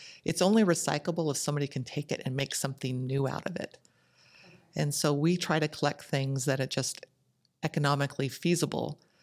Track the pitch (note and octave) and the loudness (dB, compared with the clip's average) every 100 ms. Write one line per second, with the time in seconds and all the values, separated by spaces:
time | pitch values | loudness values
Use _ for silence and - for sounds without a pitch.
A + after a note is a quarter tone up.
0 | - - - E3 F3+ A3 G3+ E3+ - D3 | -20 -6 -4 2 6 6 6 4 2 0
1 | - E3+ D#3 C3+ - D3 C#3 C#3 A#2+ - | -2 0 0 0 0 0 -2 -4 -6 -6
2 | D3 - C3+ C3 C3+ - C3+ C3 C3 B2+ | -4 -4 -2 -2 -2 -2 -4 -4 -4 -4
3 | B2+ C3+ C3+ - - E3+ - - _ _ | -2 0 0 -2 -6 -6 -10 -12 _ _
4 | _ _ _ _ - - _ - D3+ C#3+ | _ _ _ _ -20 -20 _ -2 -2 0
5 | D3+ C#3+ D#3+ F3+ - D#3 D3+ - D3 - | 2 2 2 2 0 0 0 0 -2 -2
6 | - C#3 C3+ C3+ B2+ C3+ C3 - B2+ - | -4 -2 0 0 0 0 0 -2 -4 -6
7 | - _ _ _ _ _ D#3 - C#3+ C#3+ | -16 _ _ _ _ _ -4 0 2 2
8 | C#3 - C3+ - E3+ E3+ D#3 - - - | 0 -2 -6 -2 0 2 0 -2 -4 -8
9 | _ _ | _ _